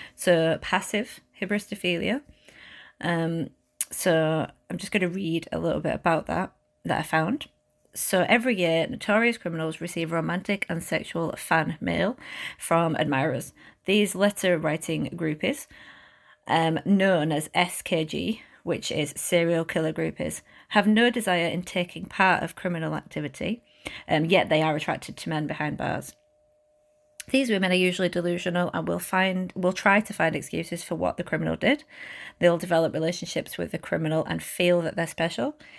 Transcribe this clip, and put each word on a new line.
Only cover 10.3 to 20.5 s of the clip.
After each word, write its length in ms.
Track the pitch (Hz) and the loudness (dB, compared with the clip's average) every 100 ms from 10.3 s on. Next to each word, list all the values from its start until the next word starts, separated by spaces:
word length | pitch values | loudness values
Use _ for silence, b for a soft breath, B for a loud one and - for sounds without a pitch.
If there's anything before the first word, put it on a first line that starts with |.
| 180 180 196 - | -4 -2 -4 -2
and 160 | 165 | -6
sexual 500 | - 160 - 165 160 - | -2 -4 -4 -4 -4 -4
fan 400 | - 160 156 151 | 0 2 2 -2
mail 380 | 175 170 185 262 B B B B | -2 0 0 -2 B B B B
from 400 | - 165 165 - | 2 2 4 2
admirers. 560 | 151 135 151 127 - - B B - | 0 0 0 -2 -6 -14 B B 0
These 280 | 208 208 | 2 2
letter-writing 960 | 185 202 202 185 170 160 156 - 156 151 170 | 2 0 2 2 2 0 -2 -2 -2 -2 -2
groupies, 520 | 160 156 190 294 - B B B B B B B - | -4 -2 -2 -4 -8 B B B B B B B 0
um, 320 | 160 165 160 | 2 4 2
known 480 | - 196 190 175 156 | 2 4 6 4 2
as 180 | 151 - | 0 0
S 280 | 180 175 - | 0 0 -2
K 220 | - 170 | -2 -2
G, 380 | 156 151 170 220 B B | -2 -4 -4 -6 B B
which 280 | 165 - - | -4 -4 -2
is 220 | 156 139 - | -4 -4 -4
serial 480 | - 175 170 165 | 0 2 4 2
killer 300 | 165 170 160 | 0 0 -2
groupies, 480 | 160 160 - - - B | -2 -4 -4 -6 -6 B